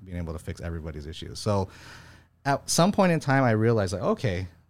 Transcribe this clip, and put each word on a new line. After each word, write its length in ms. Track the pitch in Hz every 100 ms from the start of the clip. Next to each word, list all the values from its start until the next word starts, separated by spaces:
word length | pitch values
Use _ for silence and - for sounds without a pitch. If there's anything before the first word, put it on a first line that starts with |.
being 140 | 92 87
able 160 | 82
to 60 | 80
fix 200 | - 82
everybody's 460 | 82 82 80 76 73
issues. 340 | - 73 -
So 300 | 107 101 95 - - - - - _ _
at 260 | - 233 -
some 220 | - 180
point 220 | 208 185
in 80 | 160
time, 240 | - 135 127
I 60 |
realized, 420 | 110 113 113 95
like, 80 | 92
"Okay, 460 | 143 220 104 90 92 -